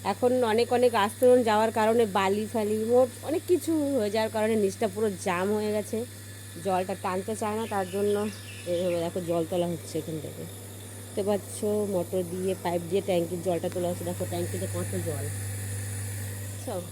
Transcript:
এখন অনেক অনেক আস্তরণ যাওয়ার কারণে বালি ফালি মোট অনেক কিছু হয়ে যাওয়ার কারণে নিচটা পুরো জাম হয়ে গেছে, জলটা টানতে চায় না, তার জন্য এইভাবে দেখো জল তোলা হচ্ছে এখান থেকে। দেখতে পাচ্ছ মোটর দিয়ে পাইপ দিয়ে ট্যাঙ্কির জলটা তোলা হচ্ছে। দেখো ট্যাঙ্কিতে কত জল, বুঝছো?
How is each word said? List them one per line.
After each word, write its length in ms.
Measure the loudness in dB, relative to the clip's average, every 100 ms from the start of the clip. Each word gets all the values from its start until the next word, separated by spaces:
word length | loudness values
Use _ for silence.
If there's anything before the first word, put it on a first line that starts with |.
এখন 400 | 0 2 4 4
অনেক 300 | 4 4 4
অনেক 220 | 6 6 6
আস্তরণ 480 | 2 6 8 8
যাওয়ার 280 | 8 4 4
কারণে 340 | 4 4 4 4
বালি 420 | 4 2 2 0
ফালি 320 | -2 0 0 4
মোট 380 | 6 4 0 -4
অনেক 160 | -4 2
কিছু 480 | 0 2 0 2 2
হয়ে 120 | 0
যাওয়ার 200 | 0 0
কারণে 260 | 0 2 2
নিচটা 320 | 2 0 -2
পুরো 220 | 0 -2 0
জাম 300 | -2 0 2
হয়ে 180 | 0 0
গেছে, 340 | -2 -2 -6 -6 -10 -16 -14 -14 -6
জলটা 320 | 0 0 0 -4
টানতে 340 | -2 -4 -4 -4
চায় 200 | -2 -2
না, 120 | -2
তার 160 | -2 -2
জন্য 380 | -2 0 0 -2 -6 -14 -12 -4
এইভাবে 340 | 0 0 0
দেখো 220 | -2 -4 -2
জল 180 | 0 0
তোলা 180 | 0 0
হচ্ছে 300 | -2 -6 -8
এখান 220 | -6 -8
থেকে। 220 | -8 -10 -12 -12 -14 -14 -14 -14 -10 -4
দেখতে 80 |
পাচ্ছ 400 | 0 0 -2 -4
মোটর 600 | 0 0 0 0 0 -2 -2
দিয়ে 240 | -2 -2 -2
পাইপ 180 | -2 -2 0
দিয়ে 120 | -2
ট্যাঙ্কির 400 | 2 2 2 -2 -2
জলটা 240 | 0 -2
তোলা 200 | -2 -2
হচ্ছে। 140 | -2
দেখো 220 | -4 -4 -4
ট্যাঙ্কিতে 380 | -2 -2 -2 -4
কত 220 | -4 -2 -2 -2
জল, 200 | -2 -4
বুঝছো? 1600 | -4 -6 -6 -4 -4 -4 -4 -6 -6 -6 -6 -6 -8 -6 -6 -6